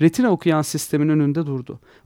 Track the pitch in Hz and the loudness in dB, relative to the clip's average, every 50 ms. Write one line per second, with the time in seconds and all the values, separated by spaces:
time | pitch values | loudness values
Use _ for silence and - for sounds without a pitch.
0 | 151 165 - - 254 240 190 - - 180 160 156 147 - - 151 - - - 147 | 2 2 2 2 2 0 0 0 0 0 0 0 0 -2 -4 -8 -4 -2 -2 0
1 | 147 156 156 156 147 143 143 160 165 147 139 131 127 - - - - _ - _ | 0 2 2 2 2 0 0 -2 -4 -4 -6 -8 -8 -12 -16 -18 -20 _ -20 _
2 | _ | _